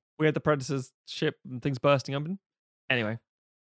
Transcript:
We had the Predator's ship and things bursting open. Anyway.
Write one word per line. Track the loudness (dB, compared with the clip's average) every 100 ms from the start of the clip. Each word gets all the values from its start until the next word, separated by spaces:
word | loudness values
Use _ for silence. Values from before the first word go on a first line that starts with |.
| _ 0
We | 2
had | 2
the |
Predator's | 2 0 0 -4 -6 _ -16
ship | -4 -4 -4 -10
and | -6
things | -4 0
bursting | 4 2 2 -6
open. | -6 -8 _ _ _ _ -2
Anyway. | 0 0 -4 _ _ _ _